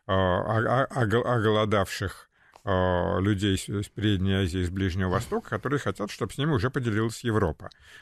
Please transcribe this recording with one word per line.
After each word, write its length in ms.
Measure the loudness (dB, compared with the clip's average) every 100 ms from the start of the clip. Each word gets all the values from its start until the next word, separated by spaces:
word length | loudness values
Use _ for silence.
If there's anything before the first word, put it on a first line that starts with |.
| 0
а, 80 |
а, 680 | 2 4 2 2 0 2 0
а, 180 | 0 0
огол-, 240 | 2 2 2
оголодавших, 1040 | 2 4 4 4 2 0 -2 -6 -8 -20 _ _ -10
а, 540 | -2 2 2 2 2 2
людей 380 | 2 2 2 0
с, 120 | -2
с 200 | -6 -6
Передней 460 | -2 0 2 2
Азии, 300 | 2 0 0
с 60 | -2
Ближнего 400 | -2 -2 0 0
Востока, 400 | 0 -2 -6 -6
которые 280 | -6 -4 -4
хотят, 320 | -4 -6 -8
чтобы 220 | -6 -8
с 60 | -4
ними 120 | -2
уже 200 | 0 0
поделилась 520 | -2 -2 -2 -2 -4
Европа. 480 | -2 0 0 -2 -12 -18 -20 -20